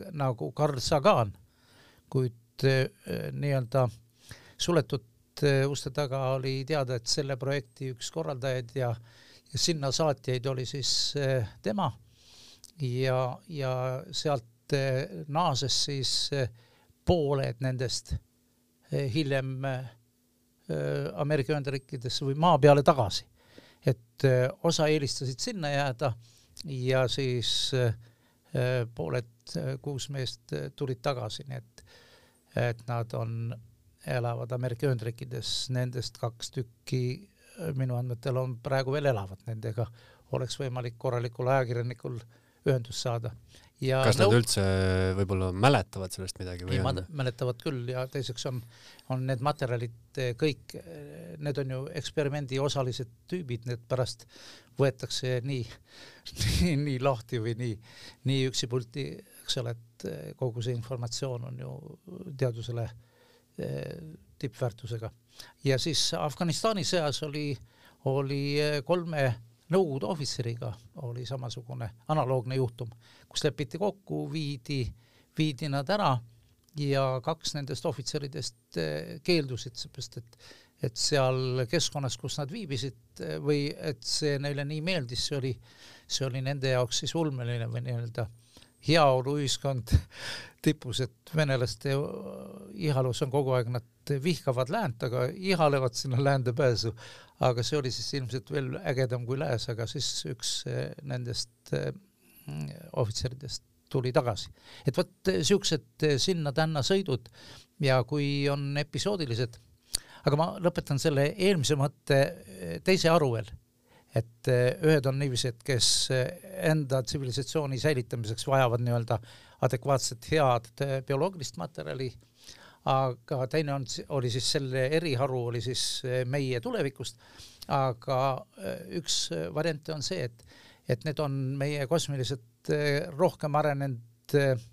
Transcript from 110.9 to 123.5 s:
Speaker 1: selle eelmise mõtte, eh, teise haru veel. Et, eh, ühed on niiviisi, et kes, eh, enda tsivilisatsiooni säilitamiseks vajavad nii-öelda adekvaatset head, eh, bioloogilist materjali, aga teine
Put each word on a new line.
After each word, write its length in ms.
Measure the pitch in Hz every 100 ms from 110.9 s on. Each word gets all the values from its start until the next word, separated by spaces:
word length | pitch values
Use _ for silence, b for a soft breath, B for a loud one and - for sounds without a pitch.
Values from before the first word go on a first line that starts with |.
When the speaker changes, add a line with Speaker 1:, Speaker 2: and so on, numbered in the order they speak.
| 139
Speaker 1:
selle 320 | 165 139 147
eelmise 440 | - 185 185 127 147
mõtte, 460 | 143 - - 139 139 -
eh, 360 | - 95 87 82
teise 300 | - 190 165
haru 220 | 165 139
veel. 160 | 113 101 - _ _ b b b 120
Et, 320 | - _ -
eh, 280 | 123 123 -
ühed 240 | 156 156 131
on 100 | 135
niiviisi, 280 | 143 120 127
et 160 | 117
kes, 240 | - 123 - - -
eh, 180 | 131 127 - - -
enda 380 | 170 156 135 131
tsivilisatsiooni 760 | 120 151 131 123 131 160 143 131
säilitamiseks 640 | 151 135 120 120 107 113 -
vajavad 340 | 135 123 117
nii-öelda 360 | 120 120 113 117 117 B B B
adekvaatset 640 | 127 127 139 135 - 120 -
head, 360 | 156 135 120 - -
eh, 200 | 139 135
bioloogilist 560 | 127 139 175 185 135 -
materjali, 540 | 165 - 151 139 131 - B B B B B B
aga 640 | - 135 135 120 - 147
teine 260 | 131